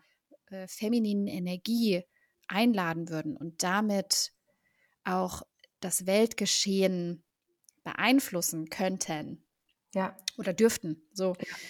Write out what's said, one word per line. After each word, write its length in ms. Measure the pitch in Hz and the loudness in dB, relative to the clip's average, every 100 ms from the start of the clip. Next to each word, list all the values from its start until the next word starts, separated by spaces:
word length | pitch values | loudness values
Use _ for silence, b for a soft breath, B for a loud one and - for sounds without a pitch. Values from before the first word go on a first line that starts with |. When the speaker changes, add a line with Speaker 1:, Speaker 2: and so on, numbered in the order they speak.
| _ _ _ - _ | _ _ _ -20 _
Speaker 1:
äh, 200 | 190 190 | -14 -12
femininen 600 | - 214 240 214 202 202 | -4 0 2 2 0 -2
Energie 760 | 190 175 180 - 233 220 175 - _ _ _ - | -2 -4 -6 -4 0 2 0 -2 _ _ _ -4
einladen 600 | 185 240 202 170 165 165 | 2 2 2 0 -2 -4
würden 280 | 160 151 - | -6 -6 -8
und 260 | 165 160 | -10 -4
damit 720 | 180 196 214 202 190 - - - _ _ _ _ _ _ - | 0 2 2 0 0 -2 -2 -8 _ _ _ _ _ _ -2
auch 380 | 185 185 - - _ _ _ | -2 -2 -6 -14 _ _ _
das 240 | 180 - 185 | -4 -2 2
Weltgeschehen 1160 | 202 226 - 202 - 202 196 190 180 175 165 _ _ _ _ _ _ | 4 4 2 0 2 2 4 4 2 -2 -6 _ _ _ _ _ _
beeinflussen 840 | 160 - 208 269 - 175 170 165 160 | -10 0 4 4 4 -2 -2 -4 -6
könnten 760 | - 190 190 - 151 151 165 _ _ _ _ _ | -2 -2 -2 -4 -6 -6 -12 _ _ _ _ _
Speaker 2:
Ja. 220 | 196 190 - - - | -2 -2 -4 -12 -6
Speaker 1:
oder 160 | 196 | -4
dürften, 540 | 165 226 - 165 156 _ | 4 4 4 -4 -6 _
so, 240 | - 185 180 | -2 -2 -2
Speaker 2:
Ja. 200 | B B | B B